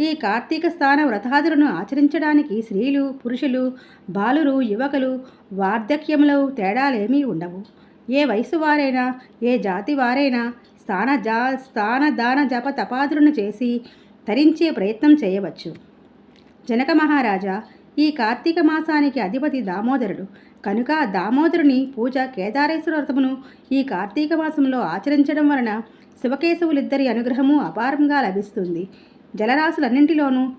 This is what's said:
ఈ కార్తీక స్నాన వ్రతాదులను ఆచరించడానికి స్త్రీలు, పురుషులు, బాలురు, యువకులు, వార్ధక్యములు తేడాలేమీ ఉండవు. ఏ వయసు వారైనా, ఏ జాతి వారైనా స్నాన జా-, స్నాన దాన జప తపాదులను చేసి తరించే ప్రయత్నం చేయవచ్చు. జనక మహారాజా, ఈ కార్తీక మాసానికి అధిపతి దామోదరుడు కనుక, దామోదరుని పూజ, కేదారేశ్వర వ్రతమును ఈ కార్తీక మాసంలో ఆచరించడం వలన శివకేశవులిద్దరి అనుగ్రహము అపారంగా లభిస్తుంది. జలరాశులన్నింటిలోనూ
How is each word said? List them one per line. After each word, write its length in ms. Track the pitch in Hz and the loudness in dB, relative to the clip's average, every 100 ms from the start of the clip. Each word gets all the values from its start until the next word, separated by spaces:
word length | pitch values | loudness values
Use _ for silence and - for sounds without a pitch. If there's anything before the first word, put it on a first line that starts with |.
ఈ 140 | 311 | -2
కార్తీక 520 | 302 208 220 240 320 330 | -2 -2 -2 -2 -2 -2
స్నాన 380 | 339 277 285 | 0 2 4
వ్రతాదులను 640 | 302 202 240 285 320 302 294 | 2 0 0 2 2 4 2
ఆచరించడానికి 960 | 170 202 294 285 330 302 302 294 208 | 0 -4 2 2 2 2 2 0 -4
స్త్రీలు, 520 | 220 196 254 277 277 269 240 | -4 -2 0 0 -2 -6 -8
పురుషులు, 460 | 247 294 254 254 254 - - - | -4 -2 -2 -2 -6 -18 -20 -8
బాలురు, 500 | 185 214 285 302 269 | -2 0 2 2 0
యువకులు, 600 | 240 202 277 285 262 262 262 - _ | 0 -2 -2 -2 -2 -4 -10 -20 _
వార్ధక్యములు 1000 | 190 190 226 208 302 311 302 294 285 277 | -4 -2 -2 -2 -4 0 4 4 4 0
తేడాలేమీ 720 | 269 190 226 277 254 208 277 | -2 -2 0 0 0 0 0
ఉండవు. 400 | 269 165 175 180 208 - - - - | 0 -4 -6 -12 -16 -20 -20 -20 -4
ఏ 120 | 269 | 0
వయసు 320 | 294 208 247 330 | 2 0 0 -2
వారైనా, 580 | 311 294 277 254 254 254 - - | 2 2 2 0 -2 -4 -14 -4
ఏ 160 | 240 247 | 0 0
జాతి 360 | 196 185 208 | 0 -4 -2
వారైనా 580 | 285 240 262 285 247 233 240 - - | 0 0 2 0 0 -4 -8 -20 -20
స్నాన 320 | - 185 233 285 | -6 -2 0 0
జా-, 400 | 208 226 254 262 | 0 -2 -2 -4
స్నాన 520 | - 233 208 254 302 | -6 -4 -2 0 0
దాన 380 | 233 233 269 269 | 0 0 0 0
జప 220 | 247 262 | -2 -4
తపాదులను 640 | 277 196 247 285 302 294 | -6 -6 -2 -2 4 4
చేసి 500 | 294 202 208 247 240 233 - - - - | 4 -4 -4 -4 -4 -8 -20 -20 -14 -4
తరించే 420 | 233 311 320 330 | 4 4 4 0
ప్రయత్నం 420 | 233 190 220 302 | 0 -2 2 4
చేయవచ్చు. 600 | 294 208 190 190 147 170 160 - - - - - - - _ - | 6 4 -2 -4 -10 -14 -14 -20 -20 -20 -20 -20 -20 -20 _ -4
జనక 220 | 233 277 | -2 2
మహారాజా, 720 | 320 311 294 240 190 196 190 - - - - | 2 4 2 2 0 -2 -6 -10 -20 -10 0
ఈ 120 | 302 | 0
కార్తీక 500 | 294 214 233 339 330 | 2 -2 0 -2 2
మాసానికి 600 | 311 311 311 302 285 269 | 2 2 0 0 0 0
అధిపతి 400 | 190 254 294 262 | -4 -2 -2 -2
దామోదరుడు 640 | 196 180 233 269 214 160 190 - - - | -4 -4 -2 -2 -2 -6 -10 -16 -20 -10
కనుక, 220 | 208 214 247 311 | -4 -2 0 0
దామోదరుని 840 | 254 190 185 262 330 339 294 254 262 - | 0 -2 0 2 2 4 4 4 0 -4
పూజ, 160 | 247 262 | -4 -2
కేదారేశ్వర 760 | 262 262 190 269 294 320 320 | -4 -4 -4 0 0 0 -2
వ్రతమును 420 | 311 269 269 262 262 - - - | -2 -2 0 0 -2 -12 -20 -4
ఈ 100 | 269 | -2
కార్తీక 520 | 269 180 202 208 302 | -2 -4 -4 -4 -2
మాసంలో 460 | 320 311 294 269 254 | 0 -2 0 0 0
ఆచరించడం 680 | 180 180 285 294 285 302 294 | -2 -4 0 2 2 2 2
వలన 320 | 277 233 214 220 - - - | 2 0 -4 -8 -18 -20 -6
శివకేశవులిద్దరి 880 | 247 262 339 339 339 285 254 269 269 | -4 -2 0 0 0 0 0 0 0
అనుగ్రహము 520 | 226 240 254 269 294 | 0 -2 0 2 2
అపారంగా 600 | 175 - 247 294 294 285 | 0 -4 -2 2 2 2
లభిస్తుంది. 680 | 226 196 202 - 180 170 190 - - - - 190 | 0 -2 -4 -6 -4 -4 -8 -14 -20 -20 -18 -4
జలరాశులన్నింటిలోనూ 1120 | 220 277 311 330 262 254 294 311 277 254 254 | 0 2 2 0 0 4 4 4 2 0 -2